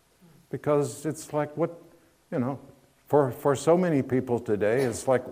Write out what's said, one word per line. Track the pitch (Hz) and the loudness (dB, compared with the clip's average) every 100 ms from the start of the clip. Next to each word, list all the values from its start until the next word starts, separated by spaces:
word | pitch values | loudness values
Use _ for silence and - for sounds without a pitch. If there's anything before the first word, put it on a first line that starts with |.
| _ _ _ _ _ | _ _ _ _ _
Because | 131 147 147 135 - 156 | -6 0 2 0 -4 -8
it's | - - | -8 -6
like, | 151 147 - | -4 -4 -4
what, | 165 - - - _ _ _ | -4 -4 -20 -20 _ _ _
you | 160 | -4
know, | 123 139 - - _ _ _ | -4 -6 -14 -20 _ _ _
for, | 143 135 | 4 4
for | 117 147 135 | 0 0 2
so | - 175 | 4 4
many | 180 143 | 4 0
people | 131 131 127 117 | 2 -2 0 -4
today, | - 101 104 120 | -2 0 2 2
it's | 127 98 - | 0 -2 0
like, | 127 - | 0 0